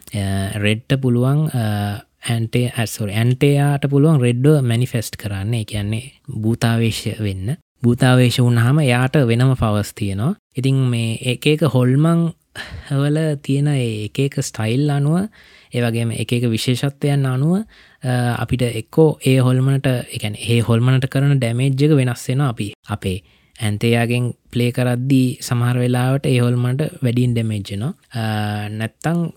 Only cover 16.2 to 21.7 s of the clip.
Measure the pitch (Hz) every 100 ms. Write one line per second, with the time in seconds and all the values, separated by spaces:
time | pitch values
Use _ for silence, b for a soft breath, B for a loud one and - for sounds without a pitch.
16.2 | 113 123 120 110 - 123 143 - 147 143
17.2 | 135 127 151 185 220 b b b 131 123
18.2 | 123 117 117 120 123 117 - - 160 -
19.2 | - 131 127 131 135 139 135 127 - -
20.2 | 107 104 98 117 113 113 123 131 127 135
21.2 | 139 139 120 120 139